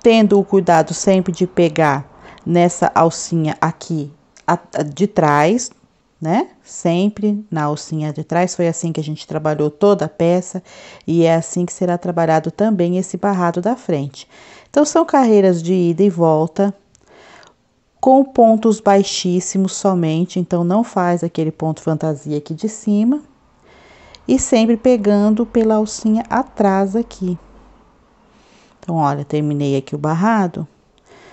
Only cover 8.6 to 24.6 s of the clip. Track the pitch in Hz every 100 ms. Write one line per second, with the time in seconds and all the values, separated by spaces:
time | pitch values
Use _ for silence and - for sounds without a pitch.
8.6 | 170 165 170 160 151 156 - 156 151 147
9.6 | 151 - 202 190 156 - 170 180 - 185
10.6 | - - - - - 170 165 165 - 180
11.6 | 180 - 180 175 180 170 160 160 160 -
12.6 | 220 196 170 180 185 180 202 190 170 175
13.6 | 185 240 - 151 139 - - - - -
14.6 | _ 285 294 330 330 285 240 208 190 175
15.6 | 165 185 170 165 202 170 165 156 165 -
16.6 | 202 - _ _ _ - - - - _
17.6 | _ _ _ - 262 269 269 - 226 220
18.6 | 226 214 208 196 196 - 185 180 - 196
19.6 | 190 - 202 180 160 160 180 185 170 175
20.6 | 175 202 233 190 175 175 170 - 156 -
21.6 | 160 156 - 156 160 143 147 147 147 160
22.6 | 220 - 214 208 233 302 - _ _ _
23.6 | _ - - - - - - 262 - 233